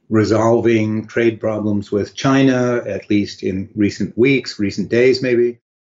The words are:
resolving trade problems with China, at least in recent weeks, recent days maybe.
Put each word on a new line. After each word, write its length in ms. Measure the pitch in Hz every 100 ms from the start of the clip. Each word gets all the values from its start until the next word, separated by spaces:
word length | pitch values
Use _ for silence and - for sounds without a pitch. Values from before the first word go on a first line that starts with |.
| -
resolving 960 | 107 101 110 113 117 117 113 107 110 107
trade 320 | 120 117 107
problems 520 | 110 107 104 104 98
with 220 | 104 92
China, 720 | - 139 135 135 127 123 120 117
at 240 | - -
least 320 | 104 98 -
in 280 | 104 95 98
recent 420 | 107 101 - 98 -
weeks, 420 | 131 131 - -
recent 300 | 101 101 90
days 340 | 117 127 123
maybe. 340 | 131 120 120 120 _ _